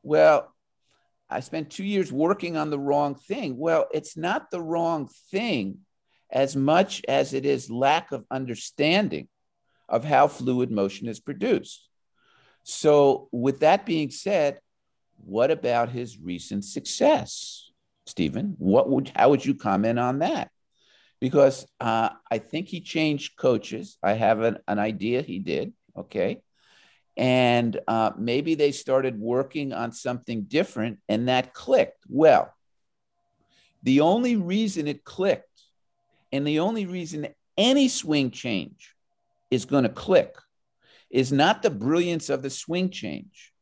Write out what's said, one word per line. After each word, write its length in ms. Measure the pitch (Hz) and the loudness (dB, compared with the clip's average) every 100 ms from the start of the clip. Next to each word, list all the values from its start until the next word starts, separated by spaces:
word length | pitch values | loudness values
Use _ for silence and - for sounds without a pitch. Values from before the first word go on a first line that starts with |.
Well, 500 | 147 156 156 147 - _ _ _ _ _ _ _ _ | 2 4 6 6 0 _ _ _ _ _ _ _ _
"I 100 | 92 | -10
spent 320 | 131 160 151 | -8 -10 -10
two 120 | - | -8
years 280 | 196 202 160 | -2 -2 -2
working 460 | 127 165 190 175 160 | 0 0 0 -4 -4
on 120 | 151 | -4
the 80 | 143 | -4
wrong 360 | 139 143 143 139 | 0 0 0 -4
thing." 420 | - 233 175 123 | -8 -6 -6 -4
Well, 300 | 165 160 - | 0 2 0
it's 240 | 156 151 160 | -4 -6 -8
not 360 | 170 247 - | -4 -4 -6
the 100 | 180 | -10
wrong 480 | 160 165 170 160 127 - _ | -4 -2 -2 -2 -6 -14 _
thing 480 | 190 233 143 98 95 _ _ _ _ _ | -4 -2 -4 -4 -10 _ _ _ _ _
as 260 | 127 139 143 | 0 0 0
much 480 | 139 165 190 - - | 2 4 2 -4 -2
as 260 | 139 139 | 0 0
it 120 | 135 139 | -2 0
is 260 | 135 120 | -2 -4
lack 400 | 117 135 160 - | 0 2 2 -2
of 140 | 127 - | -12 -8
understanding 1000 | 131 127 113 - - 147 185 196 73 - _ _ _ _ _ - | -8 -8 -10 -12 -2 2 2 0 -6 -10 _ _ _ _ _ -2
of 140 | 117 | -2
how 240 | 147 135 143 | 2 4 4
fluid 420 | - 127 123 127 | 0 -2 -2 -2
motion 380 | 107 98 - 117 | 0 -2 -4 -12
is 120 | 107 | -10
produced. 680 | - 147 254 202 - - _ _ _ _ _ _ _ _ | -12 -6 0 0 -2 -20 _ _ _ _ _ _ _ _
So 680 | - - 151 147 139 - - | -12 0 4 6 6 4 -4
with 300 | 120 127 135 | -2 -2 2
that 240 | 151 196 214 | 4 4 2
being 260 | 160 143 | -4 -4
said, 480 | - 196 196 143 143 _ _ _ _ _ _ | -6 -2 0 0 -2 _ _ _ _ _ _
what 320 | - 104 135 | -6 0 2
about 400 | 160 123 120 120 | 2 0 0 0
his 300 | 123 120 - | -4 -10 -12
recent 460 | 87 87 - 101 101 | -10 -10 -6 -8 -6
success, 1040 | 147 - - 285 311 - - - - - _ _ _ - | -10 -8 2 2 2 -2 -12 -12 -16 -20 _ _ _ -14
Stephen? 500 | - 80 92 202 170 | -4 -2 -2 -6 -4
What 300 | 90 113 - | 2 4 4
would, 220 | 135 135 - | 0 -2 2
how 140 | 127 | 4
would 160 | 143 131 | 4 0
you 100 | 139 | -2
comment 420 | 107 98 110 120 | 0 0 0 0
on 220 | 123 135 | -2 -2
that? 320 | 185 320 - _ _ _ _ _ _ _ | -2 -4 -8 _ _ _ _ _ _ _
Because, 460 | 131 143 139 - - _ | 0 6 4 4 -14 _
uh, 300 | 117 113 113 - _ | -2 0 0 -4 _
I 80 | 113 | -6
think 300 | - 156 196 | -4 -8 -6
he 140 | 175 | -10
changed 560 | - 160 156 143 - - | -6 -2 0 -2 -8 0
coaches. 600 | 131 110 - 110 - - | 2 2 -2 -12 -12 -4
I 100 | 98 | 0
have 280 | 110 107 110 | 2 2 4
an, 160 | 113 98 - | 2 -2 -4
an 120 | 104 | -2
idea 420 | 107 104 110 123 | -2 -2 -2 -2
he 180 | 151 95 | -4 -8
did, 340 | 87 76 196 - _ - | -4 -4 -4 -12 _ -18
okay? 460 | 90 98 95 247 _ _ _ _ _ _ _ - | -8 -4 -2 -4 _ _ _ _ _ _ _ -2
And, 640 | 127 127 123 120 117 101 - | 2 4 4 2 0 -4 -2
uh, 240 | 113 110 - | 0 0 -2
maybe 380 | 113 127 156 156 | -2 -2 -2 0
they 160 | 147 | 0
started 480 | 135 - 131 131 110 | 0 0 0 0 -4
working 520 | 110 123 135 156 139 | -2 -2 -2 -6 -6
on 200 | 95 117 | -6 -6
something 520 | - 131 123 - 113 | -6 -8 -8 -6 -8
different 560 | 101 147 - - 113 104 - | -2 -2 -2 -4 -6 -6 -4
and 220 | 107 123 | -2 2
that 240 | 127 127 | 0 0
clicked. 500 | - - 262 - - - | -10 0 2 2 -4 -6
Well, 440 | 127 160 107 - _ _ _ _ _ _ _ _ _ _ _ _ _ | 4 6 6 2 _ _ _ _ _ _ _ _ _ _ _ _ _
the 180 | 117 139 | 2 4
only 340 | 156 220 247 226 | 4 4 2 0
reason 520 | 170 202 220 180 147 | 0 0 0 -2 -6
it 180 | 143 - | -8 -12
clicked 560 | - 190 - _ _ _ _ _ _ _ _ _ | -2 0 0 _ _ _ _ _ _ _ _ _
and 140 | 139 147 | -4 0
the 140 | 151 | 0
only 280 | 185 226 190 | 0 -2 -6
reason 400 | 180 165 156 147 _ _ - | -8 -8 -10 -10 _ _ 0
any 300 | 233 277 262 | 4 4 2
swing 440 | - 156 151 131 | 0 0 0 0
change 640 | - 123 98 - - - _ _ _ _ _ _ | -4 -4 -4 -6 -16 -20 _ _ _ _ _ _
is 140 | 127 | -2
gonna 240 | - 143 120 | 2 0 0
click 480 | - - 180 - - _ _ _ _ _ _ _ | -2 2 2 2 -10 _ _ _ _ _ _ _
is 220 | 131 131 | -2 0
not 300 | 139 160 214 | 2 2 2
the 80 | 220 | 0
brilliance 600 | 110 117 165 175 165 - | -2 0 0 0 -4 -4
of 120 | 135 | -4
the 80 | 135 | -4
swing 400 | - - 175 185 | -10 -6 -2 -2
change 640 | 190 95 71 - _ - _ | -4 -10 -10 -14 _ -20 _